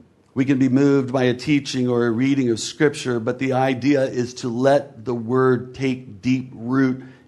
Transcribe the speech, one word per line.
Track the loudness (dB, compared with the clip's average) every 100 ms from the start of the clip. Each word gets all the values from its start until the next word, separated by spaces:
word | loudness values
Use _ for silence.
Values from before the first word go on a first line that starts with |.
| _ _ _
We | -4
can | 0 2
be | 2
moved | 4 4 4 2
by | 2
a | 2
teaching | 0 0 0 0 -2 0
or | 0 0
a |
reading | 0 0 2 0
of | -2
Scripture, | -4 0 0 0 -4 -4
but | -4 -4
the | -2
idea | 0 0 0 2 2
is | 0 -2 -6 -6
to | -6
let | 0 4 4 2 -10 -6
the | -6
word | -2 2 2 2 -2
take | -6 -4 -4 -8 -6
deep | -2 -2 -2
root | -12 -4 0 0 -2 -10 -20